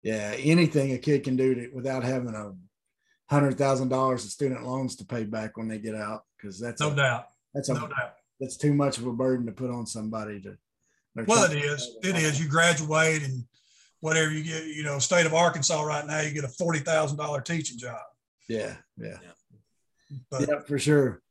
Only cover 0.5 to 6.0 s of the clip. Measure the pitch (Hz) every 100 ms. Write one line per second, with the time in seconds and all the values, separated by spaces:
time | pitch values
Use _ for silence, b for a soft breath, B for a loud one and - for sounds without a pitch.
0.5 | 165 165 151 135 127 - 143 139 131 131
1.5 | 123 120 135 127 131 123 131 123 107 104
2.5 | 92 90 _ _ _ _ _ _ 143 143
3.5 | 127 139 131 131 131 131 123 - - 139
4.5 | 123 123 131 131 - - 120 107 110 107
5.5 | - 113 110 110 107